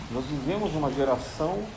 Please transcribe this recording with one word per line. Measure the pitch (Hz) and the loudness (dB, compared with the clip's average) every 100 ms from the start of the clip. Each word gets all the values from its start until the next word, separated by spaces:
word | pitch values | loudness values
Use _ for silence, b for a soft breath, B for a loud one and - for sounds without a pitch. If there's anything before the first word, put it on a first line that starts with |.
| - | -6
Nós | 120 135 | -4 -2
vivemos | 147 131 202 202 156 | -2 0 0 0 2
uma | 143 | 2
geração | 139 180 123 - - 156 202 214 | 4 4 2 0 -2 0 0 -4